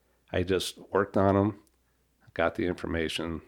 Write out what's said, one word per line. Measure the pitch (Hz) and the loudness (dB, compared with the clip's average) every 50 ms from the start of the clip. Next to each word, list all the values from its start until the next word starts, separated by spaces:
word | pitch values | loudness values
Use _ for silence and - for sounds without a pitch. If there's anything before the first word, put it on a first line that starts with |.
| _ _ _ _ _ _ | _ _ _ _ _ _
I | - 95 90 | -4 -2 0
just | 87 95 87 - - - - - - | 0 0 -2 -2 -4 -10 -12 -12 -2
worked | - 92 101 - - 104 | 0 0 0 2 2 4
on | 95 98 98 | 4 6 6
him, | 98 101 107 110 - _ _ _ _ _ _ _ _ _ _ _ _ _ - _ | 4 2 2 -2 -6 _ _ _ _ _ _ _ _ _ _ _ _ _ -10 _
got | - 82 82 - | 0 0 0 0
the | - 90 | -2 -2
information, | 87 87 - - 82 80 82 80 78 - - 80 85 82 76 - | -2 -4 -4 -6 -6 -4 -4 -4 -4 -4 -6 -6 -6 -8 -8 -10